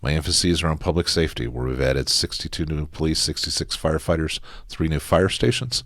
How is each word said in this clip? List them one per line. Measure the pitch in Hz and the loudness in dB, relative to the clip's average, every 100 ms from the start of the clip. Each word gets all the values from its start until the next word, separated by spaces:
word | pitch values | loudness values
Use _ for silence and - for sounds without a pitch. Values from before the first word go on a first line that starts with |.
My | 62 | 2
emphases | 78 80 82 90 85 | 0 2 2 4 2
are | 80 | 2
on | 80 | 0
public | - 82 87 | 0 0 2
safety, | - 78 - 60 | 2 0 0 -6
where | 60 64 | -4 -4
we've | 64 | 0
added | 65 65 65 | 2 2 2
sixty-two | - 82 - - - 80 | 0 0 -4 -8 -4 -2
new | 76 76 | -2 -4
police, | - 80 78 | -2 0 2
sixty-six | - 76 - 80 78 - | 0 -2 -4 -4 -4 -2
firefighters, | 80 78 - 82 78 - - - - | 0 0 2 0 0 -4 -10 -14 -14
three | - 82 | -2 0
new | 76 | 0
fire | - 82 95 | 2 4 4
stations. | - 120 120 123 - | 4 2 2 0 -4